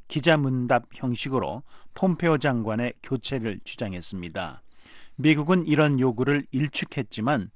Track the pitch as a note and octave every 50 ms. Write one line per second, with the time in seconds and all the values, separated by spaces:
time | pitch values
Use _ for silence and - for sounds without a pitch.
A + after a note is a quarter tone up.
0 | - - - D#3 C3 E3+ D#3+ D3+ C#3+ C3+ C3 B2+ B2 A#2+ C3 A#2+ - - - -
1 | - B2+ B2 A#2 - C#3 C3 B2+ G2 C#2 D#2+ B2 - - - - - - - -
2 | - F#3+ F3 - E3+ E3+ D#3+ C#3+ B2 D3 B2+ A#2+ A2 G#2+ G#2+ A2+ A#2+ B2 - -
3 | - - C3+ B2 - - C#3 C3 A2 A2 G2+ - - - - - A#2+ G#2 F#2 F2
4 | E2+ - - F#2+ F2 E2+ D#2 F#2+ F2+ D#2+ C2+ - - - - - - - - -
5 | - - - - C3 D3+ D#3 C#3+ D3+ D3+ F#3 F3+ E3 - D3 D3 D3+ D3+ C#3+ C3
6 | B2+ C3 A#2+ G#2+ C3 C3+ C#3+ C#3+ C#3 - - C3 D3 C#3+ - - - - - -
7 | B2+ - - - A2 C3 D3+ C3 F#2 - -